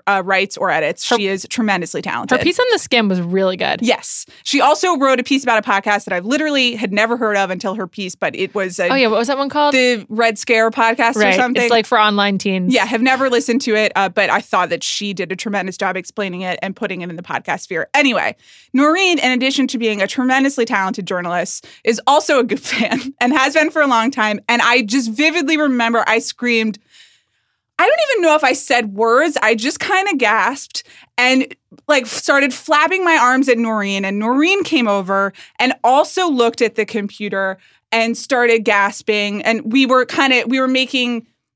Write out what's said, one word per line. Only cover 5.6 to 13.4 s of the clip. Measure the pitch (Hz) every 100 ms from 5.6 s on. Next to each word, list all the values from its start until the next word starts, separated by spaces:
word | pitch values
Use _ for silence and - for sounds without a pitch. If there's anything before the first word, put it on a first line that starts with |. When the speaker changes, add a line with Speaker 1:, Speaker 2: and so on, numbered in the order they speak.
Speaker 1:
a | 214
podcast | 196 208 202 -
that |
I | 180
literally | 196 285 311 285 247
had | 233 226
never | 208 220 240
heard | 226 202
of | 190
until | 185 208
her | 214 185
piece, | - 185
but | - 170
it | 131 190
was | 208 185 180
a | 180
Speaker 2:
Oh, |
yeah. | 269 233
What | 214
was | 233
that | 269
one | 277
called? | 294 294
Speaker 1:
The | 269 254 233 -
Red | 214 226 214
Scare | - 226 226
podcast | 226 226 240 233 220
Speaker 2:
Right. | 208
Speaker 1:
or | 185
something. | 247 254
Speaker 2:
It's, | 240
like, | 233 214
for | 233
online | 214 202 202 196
teens. | 202 190 180
Speaker 1:
Yeah, | 247 196
have | 233
never | 262 262 269
listened | 240